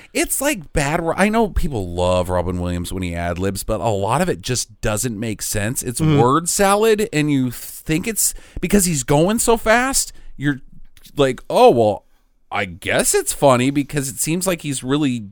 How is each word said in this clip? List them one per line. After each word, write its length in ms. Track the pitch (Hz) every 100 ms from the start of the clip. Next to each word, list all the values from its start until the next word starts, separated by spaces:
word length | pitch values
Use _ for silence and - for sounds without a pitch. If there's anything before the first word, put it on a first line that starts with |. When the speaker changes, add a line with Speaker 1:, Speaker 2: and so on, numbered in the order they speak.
| -
Speaker 1:
It's 260 | 254 294 -
like 320 | 285 247 -
bad 320 | 160 139 170
ro-, 100 | 165 -
I 100 | 208
know 220 | 220 214
people 440 | - 170 120 87
love 360 | 85 90 90 87
Robin 320 | 90 85 90
Williams 320 | 90 87 85
when 100 | 92
he 100 | 90
ad 240 | 85 87 87
libs, 280 | 95 98 -
but 160 | 107
a 80 | 107
lot 320 | 101 98 135
of 80 | 180
it 100 | 92
just 380 | - 123 - 104
doesn't 400 | 110 107 123 101
make 220 | 113 104
sense. 420 | - 107 104 143
It's 160 | 123 120
Speaker 2:
Mm-hmm. 200 | 156 147
Speaker 1:
word 260 | 120 147 170
salad, 600 | - 196 202 226 214 214
and 180 | 151 151
you 220 | 139 127
think 560 | - - - - 156 175
it's 260 | 202 - - - -
because 240 | 180 208 180
he's 180 | 147
going 360 | - 143 175 226
so 180 | - 220
fast. 560 | 220 233 262 262 - - - -
You're 240 | 139 135 - - - - - -
like, 240 | 135 127 -
"Oh, 200 | 170 247
well, 360 | 131 107 98 _ _ _ _ _
I 120 | 101 98
guess 480 | 85 90 120 233
it's 180 | 403 330
funny 380 | - 143 123 131
because 400 | 143 135 151 135
it 80 | -
seems 280 | - 170 185
like 140 | 170
he's 220 | 151 131
really 440 | 127 147 147 120 101